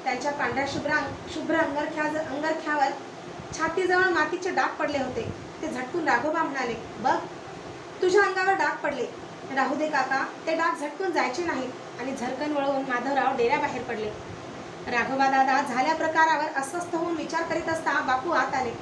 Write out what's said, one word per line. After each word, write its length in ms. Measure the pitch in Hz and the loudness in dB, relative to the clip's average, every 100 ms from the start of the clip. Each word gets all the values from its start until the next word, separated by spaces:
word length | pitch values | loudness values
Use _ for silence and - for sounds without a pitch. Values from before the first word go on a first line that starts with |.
त्यांच्या 280 | - 254 285 | -2 -2 -2
पांढऱ्या 340 | 285 254 240 285 | -2 -2 0 -2
शुभ्र 240 | 311 294 | -2 0
अंग-, 420 | 302 277 - - | 0 0 -6 -8
शुभ्र 220 | 320 269 320 | -8 0 2
अंगरख्या-, 600 | 294 285 320 302 302 311 | 2 0 -2 -2 -2 -2
अंगरख्यावर 760 | - 277 311 320 311 294 269 277 - - - - - - | -2 -2 -2 -2 0 2 2 0 -10 -12 -12 -12 -10 -4
छातीजवळ 460 | 320 - 359 359 | -2 2 4 6
मातीचे 460 | 370 339 302 349 359 | 6 4 2 0 0
डाग 200 | 262 285 | 0 0
पडले 280 | - 294 285 | 0 -2 0
होते. 460 | 254 233 214 - - - | -2 -2 -4 -8 -10 -8
ते 60 | 311 | -6
झटकून 400 | 247 254 349 294 | -4 -4 -2 2
राघोबा 360 | 240 294 330 | 4 4 2
म्हणाले, 300 | 311 269 240 214 - - | 0 0 -4 -4 -8 -2
"बघ, 160 | 240 330 - - - - - - - - | 2 2 -2 -10 -12 -12 -12 -12 -12 0
तुझ्या 220 | 359 392 | 4 6
अंगावर 300 | 392 381 381 | 6 4 2
डाग 220 | 381 302 311 | 4 2 0
पडले. 300 | 302 262 226 - - - - 269 | -2 -2 -4 -6 -14 -12 -4 0
राहू 200 | 262 302 | 0 2
दे 140 | 302 | 0
काका, 360 | 285 254 269 269 - - | 2 2 0 -2 -4 -2
ते 80 | 320 | 2
डाग 200 | 330 339 | 2 0
झटकून 360 | 285 - 381 | -4 -2 0
जायचे 320 | 311 254 294 | 0 0 0
नाहीत." 260 | 339 269 254 - - - | -2 -2 -4 -8 -12 -8
आणि 160 | 254 247 | -6 -4
झरकन 360 | 247 262 302 | -4 -2 0
वळवून 300 | 285 277 277 | 2 2 0
माधवराव 560 | 269 247 262 277 262 254 | 0 -2 2 2 2 2
डेऱ्याबाहेर 440 | 240 294 285 240 | 2 2 0 -2
पडले. 280 | 240 220 214 208 - - - - - - - | -6 -4 -6 -6 -12 -12 -12 -12 -12 -10 -4
राघोबा 380 | 240 220 269 269 | -2 0 2 4
दादा 480 | 269 262 262 240 | 6 6 4 2
झाल्या 220 | 240 294 320 | 2 2 2
प्रकारावर 680 | 320 320 320 302 311 277 | 2 4 6 4 2 -2
अस्वस्थ 340 | 269 349 339 330 | -2 -4 -2 -2
होऊन 200 | 339 320 | 0 -2
विचार 260 | - 330 | -2 -2
करीत 280 | 339 330 330 | 0 -2 0
असता 320 | 320 330 294 | 0 2 0
बापू 280 | 269 262 339 | 2 0 2
आत 260 | 285 262 277 | 2 2 0
आले. 140 | 233 - | -2 -4